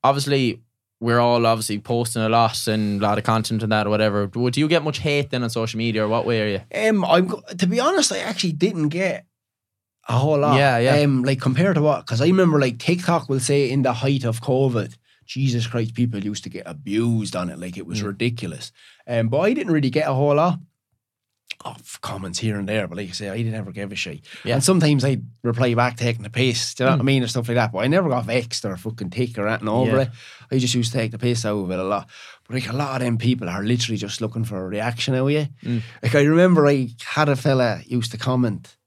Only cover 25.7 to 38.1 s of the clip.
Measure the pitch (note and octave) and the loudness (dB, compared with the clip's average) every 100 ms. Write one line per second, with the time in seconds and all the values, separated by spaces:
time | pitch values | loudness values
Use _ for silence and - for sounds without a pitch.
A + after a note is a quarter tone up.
25.7 | A#2 B2 A#2+ A#2+ A#2 G#2+ A#2+ B2+ A#2 - | 2 0 0 -2 -2 -6 0 0 0 -6
26.7 | - B2+ C3+ C3+ C3+ A#2+ B2+ A#2 A#2+ A2+ | 0 2 2 2 2 2 -2 0 0 0
27.7 | G2 B2 E3+ E3+ B2 G2+ B2 A#2+ - G#2+ | 0 2 2 2 -2 0 -2 -2 -8 -6
28.7 | F2+ A2+ A2+ F#2+ G#2+ B2 A2+ G2+ A2 G#2+ | -6 -8 -8 -8 -4 -4 -2 -4 -2 -2
29.7 | A2 B2 C3 B2+ - - - - C3 B2 | 0 2 2 0 -6 -20 -20 -4 0 0
30.7 | B2 A#2 B2 A2 A2+ A#2+ A#2 A2+ G#2 F#2 | 0 0 -2 -4 -2 -2 0 -2 -2 -2
31.7 | F#2 F#2+ G2+ - - - - _ B2+ B2 | -4 -2 -4 -6 -20 -20 -20 _ -8 -4
32.7 | B2+ C#3+ C3 C3+ A#2 A#2 B2 F#2 F#2 G#2 | -4 -4 -2 -2 0 0 0 -2 -4 -2
33.7 | A#2+ A#2 G#2+ G2+ - G#2+ A2+ A2+ G2+ F#2 | -2 -2 -4 -6 -6 -6 -4 -6 -6 -6
34.7 | G#2 A2+ A#2 - C3 C3+ D3+ C#3+ - - | -4 -4 -4 -2 0 0 0 -2 -8 -4
35.7 | A#2+ A2+ - B2 C#3+ C#3+ E3 F#3 E3 C#3+ | -4 -6 -6 2 4 6 6 6 6 6
36.7 | C#3+ A#2+ - - C#3+ D3+ C3+ C#3+ C3 A#2+ | 4 0 -8 -6 0 2 2 2 2 2
37.7 | G2 - B2 A#2 | 0 -4 -4 -4